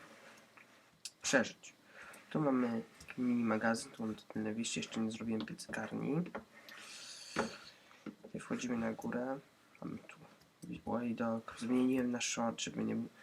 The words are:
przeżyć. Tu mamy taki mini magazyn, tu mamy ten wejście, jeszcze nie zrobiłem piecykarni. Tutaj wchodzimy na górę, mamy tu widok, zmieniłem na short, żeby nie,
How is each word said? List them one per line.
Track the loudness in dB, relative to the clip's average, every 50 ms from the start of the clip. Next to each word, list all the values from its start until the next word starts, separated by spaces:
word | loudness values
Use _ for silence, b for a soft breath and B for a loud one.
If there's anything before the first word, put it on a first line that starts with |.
| B B B B B B B B B B -20 -20 -20 -20 -20 -20 -20 -20 -20 _ -12 -12 -10 -4
przeżyć. | 0 6 6 6 6 6 -2 -10 -16 -20 -20 -20 B B B B B B B B B B
Tu | 0 2
mamy | 4 6 6 6 4 4 2 0 -2 -6 -12 -18
taki | -16 -12 -4 0
mini | 2 2 4 4 4
magazyn, | 4 4 4 6 4 4 4 0 -6
tu | -8 -4 -4
mamy | -4 -4 -4 -8 -8
ten | -4 -2 0 0 0
wejście, | 0 -2 -2 0 -2
jeszcze | -2 -2 0 0
nie | 0 0
zrobiłem | 0 -2 -2 0 0 0 0
piecykarni. | -2 -6 -10 -8 -6 -4 -4 -4 -2 -2 -2 0 2 2 2 2 0 -4 -10 -10 -10 B B B B B B B B B B B B B B B -6 0 0 0 0 -2 -10 -14 -16 -20 -20 -20 -20 -20 -12 -12 -12 -12 -12 -16
Tutaj | -10 -10 -8
wchodzimy | -4 -2 -2 0 0 0 0 2
na | 2 0 -2
górę, | -2 -2 -2 0 0 0 0 -2 -4 -6 -14 -20 -20 -20 -20 -16 -10
mamy | -8 -6 -6 -8
tu | -10 -12 -18 -18 -18 -20 -20 -20 -20 -20 _ -16 -10 -10 -10 -8 -4 -2 0 0
widok, | 0 0 0 0 0 0 0 0 -2 -6 -8 -4
zmieniłem | 0 4 4 6 6 6 6 4 4 2
na | 2 0
short, | 0 0 0 2 2 0 2 0
żeby | -2 -2 0 0 0
nie, | 2 2 0 -2 -4 B B